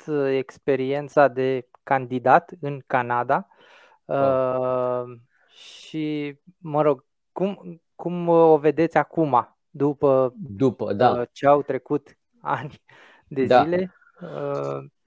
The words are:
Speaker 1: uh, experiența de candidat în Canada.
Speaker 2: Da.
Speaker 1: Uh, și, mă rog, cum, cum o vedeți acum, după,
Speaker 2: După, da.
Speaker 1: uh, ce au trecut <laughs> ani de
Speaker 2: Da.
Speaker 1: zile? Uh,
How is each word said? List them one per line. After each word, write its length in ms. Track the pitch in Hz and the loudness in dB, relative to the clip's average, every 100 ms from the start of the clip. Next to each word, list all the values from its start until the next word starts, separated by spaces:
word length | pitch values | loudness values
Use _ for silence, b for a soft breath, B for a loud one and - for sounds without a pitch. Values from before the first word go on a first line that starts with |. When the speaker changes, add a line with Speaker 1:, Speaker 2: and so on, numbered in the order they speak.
| - | -8
Speaker 1:
uh, 200 | 147 139 | -4 -2
experiența 1000 | 135 131 - - 135 131 143 143 - 139 | -2 -6 -10 -4 -2 -2 -6 -2 2 2
de 400 | 123 131 131 - _ | 2 -2 -4 -6 _
candidat 680 | - 135 127 127 120 151 170 185 | -2 -2 -2 -2 4 4 2 -12
în 200 | 143 143 - | -10 -10 -4
Canada. 600 | 131 120 120 120 151 196 b b b b b - | -4 -2 -2 0 -2 -4 b b b b b -6
Speaker 2:
Da. 520 | 139 135 131 127 127 | -2 0 0 -2 -2
Speaker 1:
Uh, 600 | 127 127 123 123 123 120 120 _ _ | -2 -2 -2 -4 -8 -16 _ _ _
și, 840 | _ - - - 160 151 151 143 139 _ _ | _ -20 -20 -14 -8 -6 -6 -8 -12 _ _
mă 240 | 165 147 | -6 0
rog, 240 | 151 131 _ _ _ | 2 0 _ _ _
cum, 500 | - 190 190 180 165 _ - | -6 -6 -6 -14 -20 _ -12
cum 320 | 170 175 170 | -8 -4 2
o 300 | 165 165 156 | 6 6 6
vedeți 400 | 151 147 165 156 | 4 0 0 0
acum, 600 | 147 - 156 123 - _ _ | -2 -2 2 2 0 _ _
după, 640 | 147 143 139 143 131 127 214 | -4 -2 0 2 2 0 -4
Speaker 2:
După, 560 | 147 98 135 - 104 | -12 0 0 0 -6
da. 160 | 101 123 | 2 2
Speaker 1:
uh, 180 | 120 120 | 2 -4
ce 160 | - 139 | -2 2
au 140 | 143 | 2
trecut 560 | 139 131 - 147 - _ _ | 2 -6 -4 -6 -6 _ _
<laughs> 120 | _ | _
ani 400 | 147 135 135 - _ b b b b | -6 -6 -8 -16 _ b b b b
de 180 | 135 127 | -4 2
Speaker 2:
Da. 180 | 123 | 4
Speaker 1:
zile? 300 | 151 175 185 _ _ - | 4 0 -4 _ _ -20
Uh, 640 | 175 147 143 143 139 139 139 _ | -14 -10 -8 -6 -6 -10 -12 _